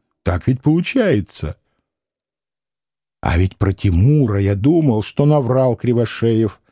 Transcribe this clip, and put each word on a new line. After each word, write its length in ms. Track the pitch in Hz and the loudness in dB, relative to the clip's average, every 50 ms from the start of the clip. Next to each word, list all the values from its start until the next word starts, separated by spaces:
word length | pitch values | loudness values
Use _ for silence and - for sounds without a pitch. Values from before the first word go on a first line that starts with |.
| _ _ _ _ - | _ _ _ _ -4
Так 240 | 92 87 90 - - | -2 -2 -2 0 -2
ведь 140 | 135 127 | -2 -2
получается. 960 | - 151 156 170 175 - - 269 226 190 135 107 90 - - - - 76 - _ _ _ _ _ _ _ _ _ _ _ _ _ _ _ _ _ _ _ _ _ _ _ _ _ _ _ _ _ _ _ _ _ | 0 0 0 0 -2 -2 -2 0 0 0 0 0 -2 -4 -10 -12 -10 -10 -10 _ _ _ _ _ _ _ _ _ _ _ _ _ _ _ _ _ _ _ _ _ _ _ _ _ _ _ _ _ _ _ _ _
А 180 | - - 82 82 | -4 -2 0 0
ведь 200 | 92 95 - - | 0 -2 -2 -2
про 160 | 107 101 95 | -2 -2 -2
Тимура 640 | - - 101 85 82 101 135 151 151 135 107 101 101 | -2 -2 0 2 2 4 4 4 2 2 0 0 0
я 160 | 98 98 101 | 0 0 0
думал, 480 | 98 104 147 170 170 160 139 110 107 101 | 0 2 2 2 2 2 2 0 0 -2
что 220 | - - - 143 | -4 -2 0 2
наврал 500 | 147 151 147 127 117 127 131 131 127 117 | 2 2 2 0 0 0 0 0 0 -2
Кривошеев. 880 | - - 120 120 117 117 107 - - 117 117 113 110 113 101 - _ _ _ | -2 -2 -2 0 0 -2 -2 -4 -2 -2 0 0 0 0 -2 -4 _ _ _